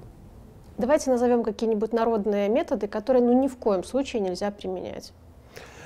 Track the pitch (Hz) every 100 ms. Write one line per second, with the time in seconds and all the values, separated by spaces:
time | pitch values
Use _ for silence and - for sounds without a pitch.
0 | - - - - - - - - 240 302
1 | 269 247 240 240 226 208 226 214 220 226
2 | 233 226 208 202 202 262 339 233 208 214
3 | 214 254 240 247 269 - 220 185 - 262
4 | 277 233 185 180 208 202 185 180 - -
5 | - - - - - - - -